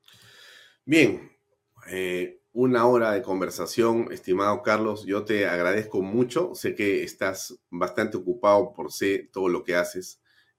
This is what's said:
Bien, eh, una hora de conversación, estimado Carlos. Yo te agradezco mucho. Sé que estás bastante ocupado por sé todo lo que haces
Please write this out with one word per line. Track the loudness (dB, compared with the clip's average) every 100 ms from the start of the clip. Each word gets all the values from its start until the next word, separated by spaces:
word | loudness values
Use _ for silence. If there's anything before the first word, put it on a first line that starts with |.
| _ -20 -20 -20 -20 -20 -20 _ 2
Bien, | 6 6 4 -8 _ _ _ _ _ -10
eh, | -4 -2 -2 -4 -8 _
una | 0 2 4 4
hora | 2 2
de | 0
conversación, | -2 -4 -4 -6 -6 0 2 2 -2
estimado | -8 -2 0 2 0
Carlos. | 0 0 0 -4 -4
Yo | -4
te | 0 0 0
agradezco | 2 2 0 -2 -4
mucho. | -2 0 0 0 -4 -4
Sé | -6
que | -2 0 0
estás | -2 -4 -6 -4 -10 -14 -10
bastante | -4 -4 -2 -2 -2
ocupado | -4 0 4 6 4
por | -6 -10
sé | -2 0 0 -4
todo | -2 0
lo | 0
que | 0 0
haces | 0 -6 -12 -18 _ _ _